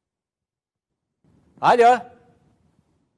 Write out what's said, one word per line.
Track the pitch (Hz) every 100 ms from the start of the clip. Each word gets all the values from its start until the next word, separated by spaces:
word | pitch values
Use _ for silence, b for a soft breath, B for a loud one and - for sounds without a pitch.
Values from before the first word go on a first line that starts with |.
| _ _ _ _ _ _ _ _ _ _ _ _ _ _ _ _
Alo? | 147 240 233 247 - _ _ _ _ _ _ _ _ _ _